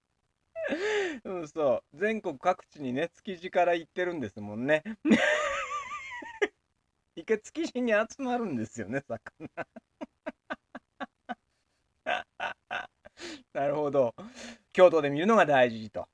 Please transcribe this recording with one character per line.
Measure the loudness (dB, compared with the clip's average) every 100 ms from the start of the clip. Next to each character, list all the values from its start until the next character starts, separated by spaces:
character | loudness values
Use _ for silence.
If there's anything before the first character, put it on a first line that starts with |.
| _ _ _ _ _ -8 -6
<laughs> | -4 -2 -2 -4 -6
う | -10 -10
ん、 | -8
そ | 0 0
う。 | 0 -4 -4
全 | -4 -2
国 | -6 -2
各 | -2 -2
地 | -4 -10
に | -6
ね、 | -4 -4
築 | _ -12 -10
地 | -2
か | 2
ら | 2
行 | 0 -4
っ |
て | -4
る | -4
ん | -4
で | -8
す | -10
も | -10
ん | -4 0
ね。 | 0 -2 -2
<laughs> | 4 4 4 0 -2 -4 -6 -8 -10 -12 -12 -14 -12 -6 -6 _ _ _ _ _ _
一 | -10
回 | -4 -4
築 | -4 -8 -6
地 | -4
に | 0
集 | 0 0 -6
ま | -4 -4
る |
ん | -4
で | -6
す | -6 -8
よ | -6
ね、 | -6 -6
魚。 | -10 -12 -16 -16 -12 -14 -16 _ -18 -18 _ -16 -14 -14 -14 _ -20 _ -16 -16 _ -16 -16 _ _ _ _ _ _
<laughs> | -6 -6 -6 -10 -10 -10 -10 -10 -10 _ -20 -18 -18 -18 _
な | -4 -2
る |
ほ | 0 0
ど。 | 2 2 0 -16 -16 -18 -18 _
京 | 8 10
都 | 10
で | 2
見 | 2
る |
の | 4
が | 6
大 | 8 6 6
事 | 2 -10
と。 | -10 -12